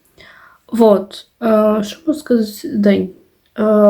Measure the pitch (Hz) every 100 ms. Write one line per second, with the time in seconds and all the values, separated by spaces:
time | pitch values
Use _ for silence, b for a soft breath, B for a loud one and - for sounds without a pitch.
0 | _ b b b b b _ 226 226 196
1 | 196 - - _ 233 220 214 214 208 -
2 | 320 294 - 240 208 - - 220 202 196
3 | 185 - _ _ _ - 214 214 208